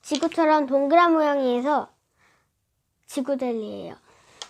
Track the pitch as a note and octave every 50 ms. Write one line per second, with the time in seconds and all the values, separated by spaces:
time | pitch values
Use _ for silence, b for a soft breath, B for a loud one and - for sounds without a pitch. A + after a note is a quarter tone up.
0 | _ - D4+ C#4 E4 E4 - E4+ E4 D4+ D#4 D4+ D4 B3+ C4+ C4+ C#4 C#4 D#4 E4+
1 | F4 F4 E4 D#4+ D4+ D4 C#4+ C#4 C4+ B3 A#3+ A#3+ B3 C#4+ D4+ C4+ - - _ _
2 | _ _ _ _ _ _ _ _ _ _ _ _ _ _ _ _ _ _ _ _
3 | _ - - C#4+ C4 C#4 C#4 C4 C4+ B3 A#3 A3+ G#3+ G#3 G#3 G3+ F#3 E3+ - -
4 | B B B B B B B B B